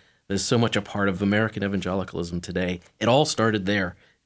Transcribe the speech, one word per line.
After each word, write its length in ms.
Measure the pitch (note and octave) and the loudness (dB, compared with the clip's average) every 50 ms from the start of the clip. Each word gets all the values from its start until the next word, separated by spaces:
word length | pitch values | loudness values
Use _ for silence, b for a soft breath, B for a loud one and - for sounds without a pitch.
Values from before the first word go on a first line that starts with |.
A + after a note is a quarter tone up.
| b b b b b - | b b b b b -4
that 60 | G2 | -2
is 100 | G2 - | 0 0
so 140 | - B2+ A#2 | 2 2 2
much 160 | A#2 G#2+ - | 2 2 0
a 80 | G#2+ G2 | -2 -4
part 260 | - - G#2 G2+ G2+ | -4 -4 -2 0 0
of 140 | F#2 F2+ G2+ | 0 0 0
American 400 | G2 G2+ G#2 A2+ G#2+ - G#2 G2+ | 2 2 2 2 0 -2 -4 -4
evangelicalism 800 | G2 G2 F#2+ F2 F#2 F#2 G2 F#2 - - F2+ F2 E2+ F2 F2 | -4 -4 -4 -4 -2 -2 -4 -4 -4 -6 -6 -6 -4 -6 -8
today. 400 | E2+ - F2 F#2 F#2 F2+ F2+ E2+ - - _ - | -6 -4 -4 -2 -2 -2 -4 -6 -8 -16 _ -2
It 80 | - | 2
all 180 | A#2 A#2+ C#3+ D3+ | 4 4 4 4
started 400 | D3 - - A2 A2+ G#2+ G#2+ F#2 | 2 2 2 2 2 2 0 0
there 300 | G2 G#2 G2+ F#2+ F2 - b b b b b b | 0 0 0 0 -2 -6 b b b b b b